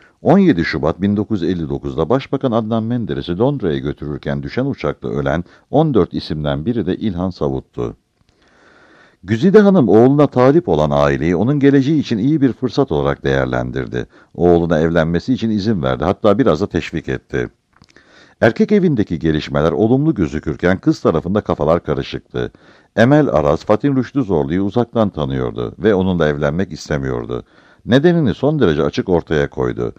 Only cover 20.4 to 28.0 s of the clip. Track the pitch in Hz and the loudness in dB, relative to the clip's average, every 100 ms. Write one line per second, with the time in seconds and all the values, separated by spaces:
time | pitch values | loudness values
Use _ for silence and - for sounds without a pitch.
20.4 | 80 69 90 92 156 156 117 82 85 104 | -8 -2 0 0 0 0 0 0 -2 -2
21.4 | - 80 73 85 - 69 65 64 - 62 | -2 -2 0 0 -2 -6 -6 -10 -10 -8
22.4 | 58 - _ _ _ 104 120 151 139 78 | -8 -10 _ _ _ 2 4 4 2 2
23.4 | 73 80 - 107 143 131 113 139 98 80 | 2 0 0 0 0 -2 -2 -4 -2 0
24.4 | 69 92 101 120 117 117 104 76 69 65 | 0 -2 -2 -2 -2 0 -2 -2 -4 -4
25.4 | 62 57 58 - 104 95 95 87 76 73 | -6 -6 -8 -2 0 2 0 0 0 0
26.4 | 73 82 87 78 - 76 65 62 57 60 | -2 -2 -6 -8 -6 -6 -4 -6 -8 -10
27.4 | - _ _ _ - 131 | -12 _ _ _ 0 2